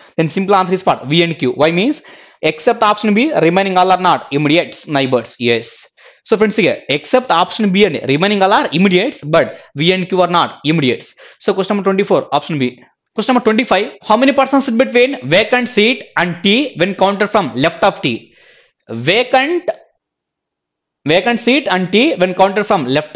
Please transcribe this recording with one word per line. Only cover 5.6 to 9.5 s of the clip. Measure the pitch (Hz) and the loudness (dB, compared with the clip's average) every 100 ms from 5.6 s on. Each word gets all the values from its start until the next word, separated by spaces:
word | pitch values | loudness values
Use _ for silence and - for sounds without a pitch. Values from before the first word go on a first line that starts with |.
| 113 - - _ - _ - | -2 -14 -20 _ -20 _ -4
So | 208 | 0
friends, | 214 202 | 0 2
here, | 170 107 - | 0 -2 -4
except | 147 - 254 247 | -6 -2 -2 0
option | 165 180 - 214 | 0 0 -2 0
B | 185 202 | 2 2
and | 135 120 | 2 -2
remaining | 139 190 208 | 0 0 2
all | 190 226 | 2 2
are | 302 | 0
immediates, | 147 196 180 233 - | 0 2 2 0 -4
but | 147 165 143 | -2 0 0